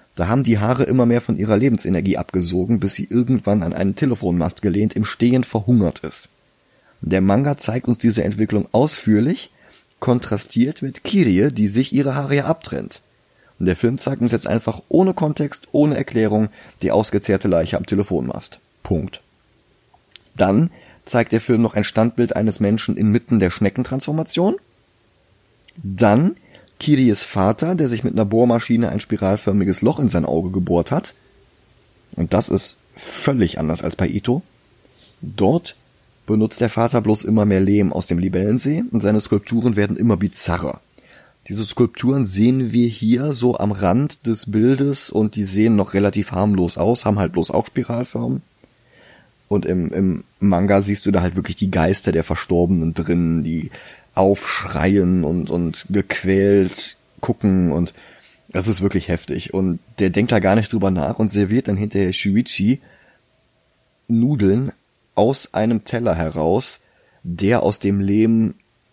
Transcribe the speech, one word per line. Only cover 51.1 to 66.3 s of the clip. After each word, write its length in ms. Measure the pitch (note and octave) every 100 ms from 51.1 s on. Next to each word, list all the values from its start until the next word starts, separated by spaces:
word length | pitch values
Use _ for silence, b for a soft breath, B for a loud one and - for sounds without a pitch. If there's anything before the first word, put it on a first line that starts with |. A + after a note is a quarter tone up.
da 100 | F#2+
halt 160 | F2+ F2
wirklich 200 | - -
die 140 | G2
Geister 420 | F#2 E2 F#2+ -
der 120 | E2
Verstorbenen 680 | D#2+ D#2+ - F2 F2 F#2 D#2+
drin, 500 | D#2+ E2 F2 E2+ E2
die 260 | D#2 E2 D#2 B B B B
aufschreien 1080 | - F#3+ G3+ - - - - D#2 G2+ F2+ F#2
und, 280 | D2+ F2 D#2+
und 360 | F2 E2+ D#2+ -
gequält 1040 | G2+ F#2+ - F#2 F#2+ G2 G2+ F#2 - - - _ -
gucken 500 | - A#2 G#2+ F#2+ F2+
und 200 | D#2 F2 - B B B B _
das 200 | - F#2+
ist 120 | F#2
wirklich 280 | G2 F#2+ -
heftig. 440 | E2+ - - -
Und 280 | F#2+ F#2+ F2 _ -
der 100 | G2
denkt 220 | F2+ A2+
da 60 | A2+
gar 160 | F#2+
nicht 180 | G#2 G#2+
drüber 180 | A2+ F#2+
nach 280 | F2+ C#2+ A#2
und 120 | G#2+
serviert 380 | G2+ G2 A2+ -
dann 80 | G2
hinterher 360 | G#2 G2 F#2+
Shuichi 680 | F#2 - G2 B2+ - G2 C#3 b b b b b _ _ _ _ _ _ _ _
Nudeln 640 | A2+ B2 D3 G2 G#2 C3+ - _ _ _
aus 400 | - G#2+ C#3 -
einem 300 | - A2 A#2
Teller 300 | - A#2+ A#2
heraus, 640 | E2 E2